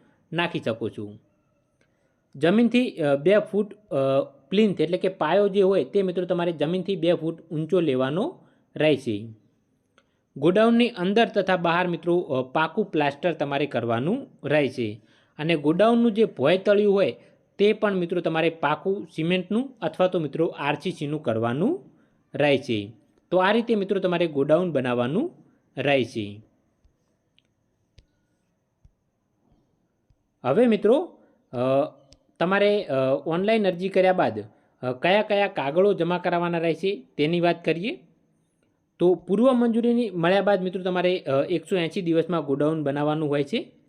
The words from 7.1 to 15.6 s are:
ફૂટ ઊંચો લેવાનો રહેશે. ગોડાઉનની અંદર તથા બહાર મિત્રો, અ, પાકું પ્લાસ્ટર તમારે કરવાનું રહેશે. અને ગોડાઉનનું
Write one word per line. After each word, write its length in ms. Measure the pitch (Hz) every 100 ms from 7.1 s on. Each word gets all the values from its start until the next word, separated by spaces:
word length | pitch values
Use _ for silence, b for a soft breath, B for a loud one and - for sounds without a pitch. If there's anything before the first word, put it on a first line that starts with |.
ફૂટ 260 | 165 160 165 -
ઊંચો 300 | 156 160 185
લેવાનો 580 | 160 127 131 156 294 b b b b 131
રહેશે. 520 | 151 143 - 104 113 110 _ _ _ _ _ _ _ _ _ -
ગોડાઉનની 520 | 151 190 226 233 240
અંદર 400 | - 175 208 233
તથા 280 | 208 185 185
બહાર 320 | 170 170 180
મિત્રો, 300 | 165 175 175
અ, 340 | - 131 127
પાકું 320 | 156 160 214
પ્લાસ્ટર 480 | 196 160 147 180 180
તમારે 340 | 156 143 143 147
કરવાનું 600 | 123 117 117 143 262 - _
રહેશે. 560 | 139 151 135 131 113 104 b b b -
અને 180 | 156
ગોડાઉનનું 560 | 165